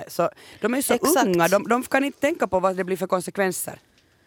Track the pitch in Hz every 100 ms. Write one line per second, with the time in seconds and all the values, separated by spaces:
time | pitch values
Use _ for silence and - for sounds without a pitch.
0 | - - 170 - - - 214 254 269 240
1 | - 254 240 170 170 196 202 240 254 269
2 | 277 - 277 339 220 185 185 185 185 185
3 | 185 185 175 185 190 175 - - _ _
4 | _ _